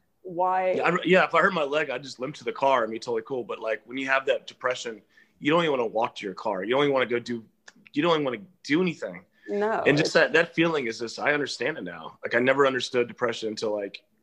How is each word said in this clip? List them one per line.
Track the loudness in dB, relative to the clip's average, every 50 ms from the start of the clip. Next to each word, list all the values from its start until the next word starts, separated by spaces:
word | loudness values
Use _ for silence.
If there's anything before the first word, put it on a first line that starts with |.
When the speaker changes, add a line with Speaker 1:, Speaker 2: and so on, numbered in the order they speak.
| _ _ _ _
Speaker 1:
why?" | -16 -10 -4 -2 0 0 0 0 0 0 0
Speaker 2:
Yeah, | 0 2 0
I, | 0 0 2
yeah, | 4 6 6 6
if | 4 4
I | 4
hurt | 4 4 4
my | 2 -2
leg, | 0 0 -2 -2 -2
I | -4 -8
just | -8 -10 -12 -8
limp | -8 -8 -8
to | -8 -8
the | -8 -4
car | 0 2 2 4 2 2
and | 0
be | -4 -6
totally | -6 -4 -4 -4 -4
cool. | -4 -6 -6 -6
But, | -6 -8 -6
like, | -4 -4 -4 -4 -6
when | -10 -10 -8
you | -4 0
have | 0 0 2 0
that | 0 -2 -2
depression, | -8 -12 -6 -4 -4 -4 -4 -6 -10 -12 -12 -16 _ _ _ -20 _ _ -6
you | 0 2
don't | 2 2 2
even | 2
wanna | 2 0 0 0
walk | 0 0 -2 -2 -2 -6
to | -10
your | -10 -8
car. | -6 -4 -4 -4 -2 -2
You | 0
don't | 2 2 4
even | 4 4
wanna | 2 2 0
go | 0 -2
do, | -2 -4 -6 -8 -8 -12 _ _ _ -20 -20 _ _ _
you | -4 0
don't | 2 2 2
even | 2 2
wanna | -2 -4 -6 -8 -14 _ _ -4
do | 0 2 2
anything. | 2 2 -2 -4 -8 -10 -10 -10 -16 _ _ _ -10 -6
Speaker 1:
No, | -4 -2 0 0 0 0 2
Speaker 2:
And | 4 4 4
just | 2 2
Speaker 1:
it's | 4
Speaker 2:
that, | 4 4 4 4
that | 4 2 2 2
feeling | 0 2 2 2 0 -2 -4
is | -6 -6
just, | -8 -8 -6 -4
I | -2 0 0
understand | 0 -2 -4 -4 -4 -4 -4 -4 -6
it | -8
now. | -10 -12 -12 -14 -16 -14 _ -8
Like, | -2 0
I | 2
never | 4 4 4 6 4
understood | 4 2 0 -2 -2 0 0 0 0
depression | -2 -4 -2 -2 -2 -2 -6 -6
until, | -6 -4 -4 -4 -2
like, | -4 -4 -6 -10 -12 _ _ _ _